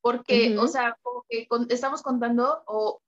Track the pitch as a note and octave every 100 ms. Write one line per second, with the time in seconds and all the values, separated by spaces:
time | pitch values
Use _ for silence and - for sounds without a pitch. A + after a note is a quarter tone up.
0 | A#3 B3 - A3+ A#3 G#3 B3 C#4 A#3+ A#3
1 | B3 B3 - A#3 A3+ A#3 A#3+ B3 C4+ D4+
2 | C#4+ B3+ A#3 A#3+ B3+ D#4+ - G#3+ G#3+ -